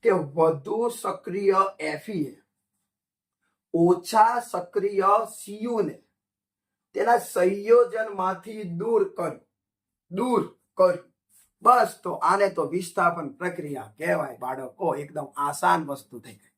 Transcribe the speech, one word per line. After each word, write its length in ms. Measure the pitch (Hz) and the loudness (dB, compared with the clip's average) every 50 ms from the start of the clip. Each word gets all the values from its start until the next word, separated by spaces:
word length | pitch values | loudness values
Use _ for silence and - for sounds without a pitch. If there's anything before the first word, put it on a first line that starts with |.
કે 80 | - 226 | 4 2
વધુ 800 | 190 175 151 139 139 165 160 160 165 147 - 208 214 220 233 240 | 2 2 0 -4 0 2 2 2 2 -2 -6 -6 -4 -2 -2 -4
સક્રિય 640 | 233 - - 196 190 - _ - 175 202 202 196 190 190 190 196 - _ | -4 -6 -8 -8 -8 -8 _ -8 -8 -2 0 2 4 4 2 0 0 _
એફ 300 | 156 156 156 147 - - | -6 -6 -6 -8 -10 -8
ઈ 140 | 214 175 147 | -6 -6 -6
એ 180 | 127 - _ _ _ _ _ _ _ _ _ _ _ _ _ _ _ _ _ _ _ _ _ _ _ _ _ _ _ - | -6 -8 _ _ _ _ _ _ _ _ _ _ _ _ _ _ _ _ _ _ _ _ _ _ _ _ _ _ _ 0
ઓછા 640 | 170 170 175 180 175 - - - 220 214 233 240 240 | 2 4 4 4 2 0 0 4 6 6 6 4 0
સક્રિય 640 | 240 - - 180 - - - 208 190 202 202 196 190 196 202 220 226 - - - | -4 -4 -6 -8 -8 -4 -4 -2 -2 0 0 2 4 4 4 4 2 -2 -10 -18
સી 240 | - 202 202 214 214 | -16 -16 -12 -8 -6
યુ 160 | 240 240 220 | -4 -2 -2
ને 240 | 196 151 - - _ _ _ _ _ _ _ _ _ _ _ _ _ _ _ _ _ _ _ | -2 -4 -4 -12 _ _ _ _ _ _ _ _ _ _ _ _ _ _ _ _ _ _ _
તેના 240 | - 202 226 240 240 | -2 2 2 2 2
સંયોજનમાંથી 1500 | - - - 190 180 185 196 202 202 220 233 240 240 - 202 226 220 220 202 190 185 185 - 165 - 220 220 214 208 | 2 -2 0 2 2 2 2 -2 4 6 6 6 6 4 2 -6 -6 -4 -4 -4 -2 -2 -2 -4 -8 -14 -12 -10 -10
દૂર 500 | 175 170 170 202 226 233 214 196 196 - | -8 -6 -6 -2 0 2 0 0 0 -4
કર્યું, 340 | - 135 131 - - _ _ _ _ _ _ _ _ _ _ _ _ _ _ | -6 -6 -6 -8 -10 _ _ _ _ _ _ _ _ _ _ _ _ _ _
દૂર 460 | 170 190 240 254 240 202 - - - _ _ _ _ - | -6 -4 -2 0 0 0 0 -2 -10 _ _ _ _ 2
કર્યું. 380 | 185 180 - - - _ _ _ _ _ _ _ _ _ _ _ - | 2 2 2 0 -6 _ _ _ _ _ _ _ _ _ _ _ 4
બસ, 260 | 233 247 247 226 - - - _ | 6 6 6 4 0 -2 -8 _
તો 80 | 185 160 - - 160 | -8 -6 -2 0 0
આને 180 | 185 196 202 196 196 - | 2 2 2 0 0 -2
તો 60 | 151 - 160 | -4 -2 -2
વિસ્થાપન 520 | 180 180 - - - 175 170 170 175 156 139 - _ | -6 -6 -4 -2 0 0 0 0 -2 -10 -12 -10 _
પ્રક્રિયા 520 | 180 180 175 - 151 147 143 131 120 113 _ _ | -8 -8 -8 -8 -10 -10 -10 -10 -10 -14 _ _
કહેવાય, 380 | 156 170 175 - - - - - - | -2 -2 0 -2 -2 -6 -8 -10 -8
બાળકો. 520 | - 131 135 131 - - _ 190 160 - 147 147 | -8 -8 -8 -10 -14 -10 _ -4 -4 -4 -4 -8
એકદમ 240 | 147 - 151 139 135 _ - 143 147 | -10 -10 -10 -10 -10 _ -4 -4 -4
આસાન 400 | 143 - - 180 175 175 156 143 | -4 -2 0 2 2 2 0 -6
વસ્તુ 300 | 139 135 - _ - 117 | -10 -10 -12 _ -18 -18
થઈ 180 | - 123 101 _ | -18 -18 -20 _
ગઈ 120 | _ _ _ | _ _ _